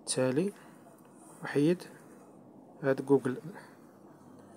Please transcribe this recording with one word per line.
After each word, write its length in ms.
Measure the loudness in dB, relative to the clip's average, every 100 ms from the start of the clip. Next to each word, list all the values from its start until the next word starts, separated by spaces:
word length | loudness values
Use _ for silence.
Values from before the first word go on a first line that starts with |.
التالي، 520 | -4 -2 0 0 -2 -6 -20 -20 -20 -20 -20 -20 -20 -14
وحيد 400 | -4 2 2 0 -6 -20 -20 -20 -20 -20 -20 -20 -20 -6
هاد 240 | -2 0 4
جوجل 300 | 4 4 -6 -10 -16 -20 -20 -20 -20 -20 -20 -20 -20 -20